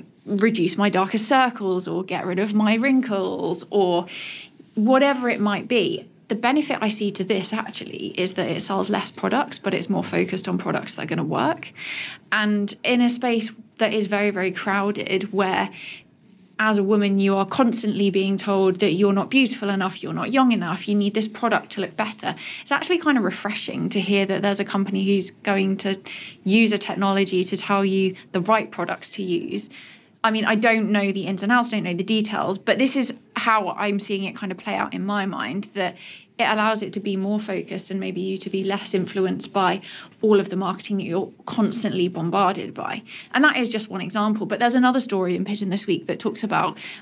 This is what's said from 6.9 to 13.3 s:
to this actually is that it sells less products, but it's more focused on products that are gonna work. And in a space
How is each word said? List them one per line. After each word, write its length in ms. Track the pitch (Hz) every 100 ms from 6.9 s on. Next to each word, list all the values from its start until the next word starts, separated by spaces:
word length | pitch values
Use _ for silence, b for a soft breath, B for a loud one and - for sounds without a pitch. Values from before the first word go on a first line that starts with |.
| 214 202
to 120 | 202
this 300 | 185 196 175
actually 540 | 220 - - - - - -
is 140 | 185
that 140 | 190 135
it 120 | -
sells 300 | - 196 196
less 200 | 208 -
products, 480 | - 196 233 285 -
but 140 | -
it's 160 | 185 -
more 160 | 196
focused 420 | - 175 180 185 185
on 120 | 185
products 360 | 180 - -
that 100 | -
are 20 | 151
gonna 180 | 160
work. 480 | 151 - 117 - - B B B B B _
And 460 | 214 208 208 202 -
in 160 | - 247
a 80 | 240
space 420 | 240 247